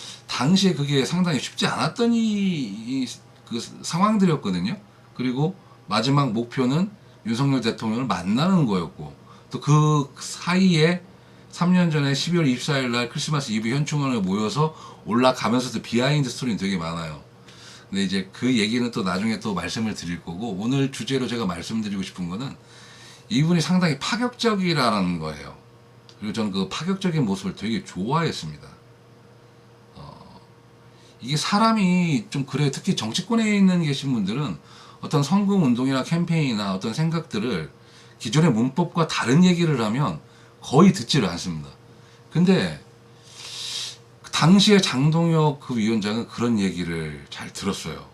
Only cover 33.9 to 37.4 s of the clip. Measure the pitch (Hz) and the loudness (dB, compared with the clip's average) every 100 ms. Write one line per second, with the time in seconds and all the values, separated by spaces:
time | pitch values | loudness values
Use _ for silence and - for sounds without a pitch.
33.9 | 139 139 120 95 123 139 78 - - - | -2 -2 -2 0 -2 -4 -6 -12 -20 -20
34.9 | - - 151 143 196 196 202 139 120 131 | -14 -2 0 2 2 2 4 4 2 0
35.9 | 135 123 170 165 165 139 107 101 95 113 | 0 0 -2 0 0 0 0 -2 -2 -4
36.9 | 123 160 165 156 107 | -2 -2 -2 -4 -4